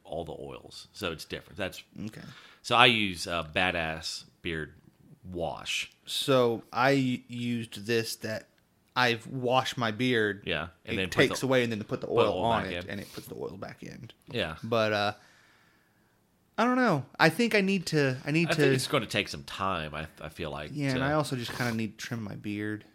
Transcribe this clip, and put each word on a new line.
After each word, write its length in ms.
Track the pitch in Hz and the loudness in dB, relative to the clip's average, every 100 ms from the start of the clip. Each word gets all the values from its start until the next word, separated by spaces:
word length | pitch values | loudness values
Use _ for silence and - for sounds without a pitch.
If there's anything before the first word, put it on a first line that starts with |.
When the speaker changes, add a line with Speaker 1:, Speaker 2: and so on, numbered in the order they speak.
Speaker 1:
all 220 | - 78 80 | -10 -8 -8
the 60 | |
oils. 540 | - 69 62 - - - | -10 -12 -14 -16 -18 -18
So 180 | - 92 | -6 -6
it's 140 | 76 - | -6 -8
different. 320 | 73 - 92 | -12 -12 -8
That's 260 | 92 - - - 107 | -8 -8 -16 -12 -10
Speaker 2:
Okay. 160 | - - - - - | -12 -16 -18 -20 -14
Speaker 1:
so 120 | - 117 | 2 6
I 120 | 127 | 6
use 400 | 113 101 85 92 | 6 0 -2 -4
a 200 | 85 78 95 | -4 -2 0
Badass 680 | 92 87 80 80 - - - _ | 2 2 -2 -4 -8 -10 -14 _
beard 320 | 90 80 73 - - _ - - | -6 -6 -6 -12 -20 _ -20 -20
wash. 680 | 92 90 80 53 - - - - - | -10 -6 -6 -6 -6 -6 -6 -12 -8
Speaker 2:
So 560 | - 143 131 120 113 - | -4 2 4 4 2 -4
I 180 | 117 131 | 2 4
u-, 300 | 139 127 123 - | 4 2 -2 -6
used 580 | 120 120 120 113 104 101 | -6 -4 -4 -6 -8 0
this 300 | 117 113 - | 0 0 -6
that 320 | 110 110 - _ _ _ _ 127 | -6 -8 -10 _ _ _ _ 0
I've 300 | 123 117 - | 2 0 -4
washed 500 | 135 123 127 123 - | -4 2 2 2 0
my 140 | 113 | -2
beard. 500 | 107 127 117 107 101 - | 0 2 4 2 0 -4
Speaker 1:
Yeah, 220 | 78 82 - - | -4 -4 -10 -6
and 80 | |
Speaker 2:
It 40 | 110 | -4
Speaker 1:
then 100 | 92 | 0
put 40 | - 131 | 2 2
Speaker 2:
takes 100 | 90 | 2
Speaker 1:
the, 40 | 131 | 2
Speaker 2:
away 160 | 131 | 2
and 80 | 117 | 2
then 80 | 107 | -2
to 60 | 104 | -4
put 160 | 104 | -6
the 60 | - | 0
Speaker 1:
put 60 | 113 | 4
Speaker 2:
oil 160 | 107 | 4
Speaker 1:
oil 100 | 90 | 4
Speaker 2:
on 200 | 113 110 | 2 2
Speaker 1:
back 80 | 95 | 0
Speaker 2:
it, 100 | 87 87 | -6 -8
Speaker 1:
in. 40 | |
Speaker 2:
and 80 | 101 | -10
it 140 | - | -10
puts 140 | - - | -14 -14
the 80 | 58 | -10
oil 200 | 65 98 | -10 -8
back 260 | 107 - | -14 -14
in. 260 | - - 120 - - | -16 -16 -18 -20 -8
Speaker 1:
Yeah. 260 | 120 82 80 | -4 -4 -6
Speaker 2:
But, 300 | 113 117 110 | 0 2 2
uh, 200 | 104 104 - - _ _ _ _ _ _ _ _ _ _ _ _ - | 2 0 -2 -12 _ _ _ _ _ _ _ _ _ _ _ _ 0
I 80 | 240 | 2
don't 100 | 254 | 4
know. 300 | 247 147 - - | 4 2 -2 4
I 100 | 160 | 4
think 260 | 165 233 214 | 6 4 4
I 60 | |
need 260 | 196 196 - | 4 2 2
to, 300 | 151 139 131 147 | 2 2 0 0
I 60 | |
need 160 | 156 170 | 2 4
Speaker 1:
I 20 | |
Speaker 2:
to 60 | 156 | 4
Speaker 1:
think 120 | 139 131 | 6 4
it's 120 | - | 2
gonna 180 | 143 104 | 0 0
take 200 | 107 95 | 0 -2
some 140 | 76 | -6
time, 520 | 69 - 95 90 78 76 | -10 -4 -2 0 -4 -6
I, 120 | 80 - | -10 -10
I 80 | 78 | -12
feel 220 | - 78 | -8 -8
like, 200 | 71 76 | -8 -8
Speaker 2:
Yeah, 160 | 143 139 | -4 -2
and 100 | 131 | 0
Speaker 1:
to 60 | 139 | 2
Speaker 2:
I 80 | |
also 220 | 151 143 127 | 0 0 -4
just 160 | 117 | -4
kinda 200 | - 120 | -2 -2
need 240 | 113 110 - | 0 -4 -6
to 80 | - | -8
trim 180 | 117 | -8
my 120 | 104 - | -8 -8
beard 500 | 104 104 107 107 - | -6 -4 -4 -6 -10